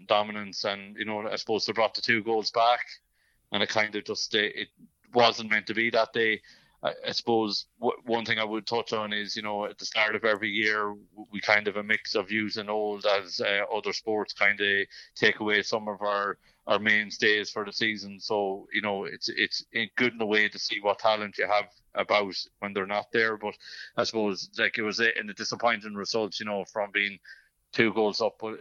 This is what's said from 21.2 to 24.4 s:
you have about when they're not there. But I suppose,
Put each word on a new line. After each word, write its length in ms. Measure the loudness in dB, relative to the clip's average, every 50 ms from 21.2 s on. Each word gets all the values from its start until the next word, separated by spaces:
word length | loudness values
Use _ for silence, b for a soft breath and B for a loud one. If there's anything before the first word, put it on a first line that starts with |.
| 0 -4 -4 -4
you 100 | 0 2
have 180 | 2 2 0 -2 -8 _ _ _ -4
about 400 | -4 0 2 2 2 2 0 -4 -6 -8 -10 _ _
when 160 | -8 -4 -2
they're 120 | -2 -2
not 200 | -2 -2 -4 -2 0 0
there. 260 | 2 2 2 0 -2
But 160 | -4 -8 -8 B B B B B B B B
I 80 | -2 -2
suppose, 460 | 0 0 0 0 0 0 -2